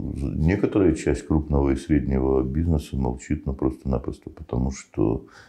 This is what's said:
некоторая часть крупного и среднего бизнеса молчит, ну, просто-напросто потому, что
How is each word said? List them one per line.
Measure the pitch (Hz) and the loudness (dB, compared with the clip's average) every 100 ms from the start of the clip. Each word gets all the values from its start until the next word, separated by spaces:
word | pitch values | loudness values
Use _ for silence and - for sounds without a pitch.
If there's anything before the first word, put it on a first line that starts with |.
| 71 71 69 - | -6 -4 -4 0
некоторая | 78 101 - 107 90 | 2 2 2 4 4
часть | 78 78 67 - | 4 0 -2 0
крупного | 78 76 71 69 | 0 2 2 2
и | 65 | 0
среднего | - 73 64 67 65 65 | 2 0 2 0 2 2
бизнеса | 64 73 85 76 - 67 | 2 0 0 0 -2 -4
молчит, | 64 62 - 78 - | -2 -4 -6 -6 -4
ну, | |
просто-напросто | 67 64 - 67 60 - - - | -2 -2 -2 -2 -2 -4 -10 -12
потому, | - - 62 65 | -16 -6 -2 -2
что | 67 - - 53 - - - | -4 -8 -2 0 0 -6 -20